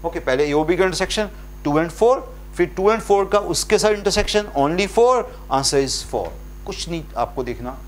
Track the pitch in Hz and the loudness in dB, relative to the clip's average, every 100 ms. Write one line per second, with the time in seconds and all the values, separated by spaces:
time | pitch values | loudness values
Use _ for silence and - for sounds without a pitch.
0 | 170 165 147 131 147 147 156 180 185 165 | -4 -4 0 2 4 2 2 2 2 2
1 | - - 208 - - - 151 151 165 - | -2 -2 -4 -6 -16 -6 0 2 0 2
2 | 226 269 - - - - 175 - 196 220 | 4 4 -2 -16 -14 -2 -2 2 2 2
3 | - 202 190 208 196 165 - 208 214 208 | 2 2 4 2 2 -4 2 4 4 2
4 | 196 196 202 214 208 139 139 175 196 - | 0 0 0 0 -2 0 2 2 0 4
5 | 240 254 - - - 135 131 139 135 - | 4 4 0 -10 -2 0 2 2 0 -4
6 | - 117 87 - - - - - - 170 | -4 -6 -6 -10 -16 -14 -12 -10 -6 -8
7 | - - 120 - 123 117 123 - | -8 -4 -4 -4 -6 -6 -8 -12